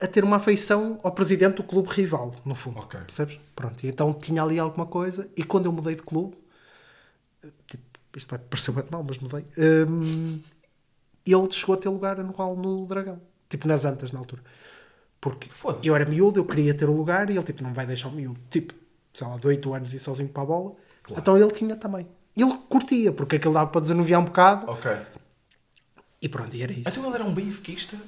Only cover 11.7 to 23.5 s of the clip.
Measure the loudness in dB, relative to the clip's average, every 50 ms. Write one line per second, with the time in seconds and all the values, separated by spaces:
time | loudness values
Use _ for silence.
11.7 | 0 0 0 -2 -4 -2 -4 -4 -4 -4 -6 -8 -6 -6 -4 -4 -4 -4 -4 -4
12.7 | -4 -4 -4 -6 -6 -6 -6 -6 -10 -12 -16 _ _ _ _ _ -10 -4 0 0
13.7 | 2 2 2 0 -2 -4 -8 -10 -10 -10 -12 -12 -14 -16 -18 -20 -20 -20 -20 -20
14.7 | -20 -20 -20 _ _ _ _ _ _ _ -8 -6 -6 -8 -10 -20 -18 -10 -6 -6
15.7 | -6 -2 0 2 2 4 2 2 2 4 4 4 4 4 0 2 2 2 2 2
16.7 | 2 2 2 2 2 2 2 0 0 0 0 0 0 -2 -2 -4 -6 -8 -8 -8
17.7 | -6 -6 -6 -6 -6 -6 -8 -8 -8 -8 -8 -8 -10 -12 -10 -4 -2 -2 -2 -2
18.7 | -8 -20 _ _ _ _ _ _ -16 -12 -10 -10 -8 -2 0 2 2 2 0 -4
19.7 | -6 -6 -6 -8 -10 -10 -8 -8 -6 -6 -6 -6 -6 -6 -4 -2 -2 -2 -4 -6
20.7 | -12 -16 _ _ _ _ _ -14 -12 0 4 6 8 8 8 6 4 0 -4 -4
21.7 | -4 -6 -8 -8 -8 -8 -10 -12 -16 _ _ _ _ 2 2 2 2 0 -2 0
22.7 | 2 2 2 4 2 4 4 4 2 2 0 0 0 2 4 4